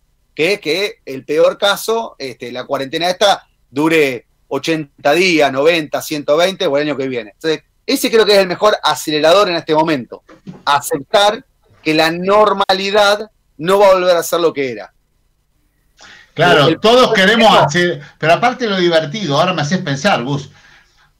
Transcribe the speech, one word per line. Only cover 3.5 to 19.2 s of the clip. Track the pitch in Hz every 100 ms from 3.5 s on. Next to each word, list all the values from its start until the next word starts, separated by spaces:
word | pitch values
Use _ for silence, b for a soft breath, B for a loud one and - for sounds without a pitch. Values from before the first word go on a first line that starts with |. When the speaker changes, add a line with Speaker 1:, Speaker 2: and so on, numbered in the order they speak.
| _ _
Speaker 1:
dure | 123 160 165 139 120 - _ _
ochenta | 139 160 160 147 _ 143
días, | 156 185 160 139
noventa, | 135 151 170 147 139
ciento | - 151 143 151
veinte | 180 190 180
o | 139
el | 151
año | 131
que | 135
viene. | 123 107 _
Entonces, | 160 151 _ _ -
ese | 269 -
creo | 226 202
que |
es | 202
el | 190
mejor | 170 208 196
acelerador | 151 147 - 151 156 185 202
en | 170
este | - 156
momento, | 160 147 113 95 _ - - - -
aceptar | 143 - 156 135 214 208 220 - _ _ _
que | 156
la | 156 160
normalidad | 170 180 208 208 196 196 190 196 208 202 208 214 _ _ -
no | 160 196
va | 202
a |
volver | 185 180 170
a |
ser | - 170
lo | 165
que | 147 135
era. | 107 92 _ _ _ _ _ _ _ _ _ _ _ B B B
Speaker 2:
Claro, | - 143 151
Speaker 1:
El, | 143 160
el |
Speaker 2:
todos | 214 247 233
queremos | 220 190 226 220
Speaker 1:
el | 180 143
Speaker 2:
hacer, | 175 175 147 B _
pero | 156
aparte | 170 240 254 233
lo | 196
divertido, | 175 160 156 214